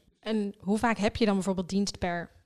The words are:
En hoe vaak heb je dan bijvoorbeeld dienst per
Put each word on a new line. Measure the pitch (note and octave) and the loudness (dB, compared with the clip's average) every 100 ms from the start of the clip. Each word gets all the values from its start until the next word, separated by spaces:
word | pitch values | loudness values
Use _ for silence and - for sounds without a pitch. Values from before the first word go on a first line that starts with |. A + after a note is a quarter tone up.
| _ _ | _ _
En | G#3+ G#3+ G3+ - | -2 -2 -2 -4
hoe | F3+ G#3+ | -2 0
vaak | A#3+ G#3+ | 2 2
heb | G#3 - | 0 2
je | G#3+ | 2
dan | |
bijvoorbeeld | G3 F#3 F#3 E3+ | 2 0 -2 0
dienst | F#3+ G3+ - | 0 0 -2
per | F3+ E3+ E3 - | -4 -4 -8 -16